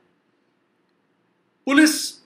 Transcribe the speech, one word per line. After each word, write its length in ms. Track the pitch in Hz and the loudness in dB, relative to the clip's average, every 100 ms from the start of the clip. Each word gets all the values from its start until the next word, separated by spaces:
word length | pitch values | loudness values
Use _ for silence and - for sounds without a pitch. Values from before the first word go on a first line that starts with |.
| _ _ _ _ _ _ _ _ _ _ _ _ _ _ _ _ 262 | _ _ _ _ _ _ _ _ _ _ _ _ _ _ _ _ -2
पुलिस, 560 | 277 302 - - - | 2 2 0 -10 -14